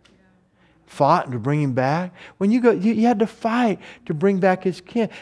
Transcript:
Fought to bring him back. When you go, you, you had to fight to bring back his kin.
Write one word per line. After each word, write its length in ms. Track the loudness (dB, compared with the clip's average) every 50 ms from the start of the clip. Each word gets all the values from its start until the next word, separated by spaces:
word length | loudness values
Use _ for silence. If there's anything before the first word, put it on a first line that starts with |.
| _ _ _ _ _ _ _ _ _ _ _ _ _ _ _ _ _
Fought 460 | _ -2 0 2 4 4 2 0 -4
to 80 | -8 -6
bring 220 | -4 -2 -2 0
him 120 | 0 -2 -2
back. 400 | 0 0 0 -2 -2 -4 -8 -12 -16 -20 -18 -8 -4
When 140 | 0 0
you 100 | 2 2
go, 80 | 4 2
you, 240 | 2 2 2 0 0
you 140 | 2 2 2
had 100 | 2 2
to 80 | 0 -4
fight 520 | -4 -6 -6 -4 -2 0 0 0 -2 -4 -8 -20 -20 -18 _
to 80 | -8 -6
bring 260 | 0 0 0 0 2
back 240 | 2 2 2 2 -2
his 160 | -4 -6 -6
kin. 300 | -10 -8 -4 -4 -4 -4 -6 -12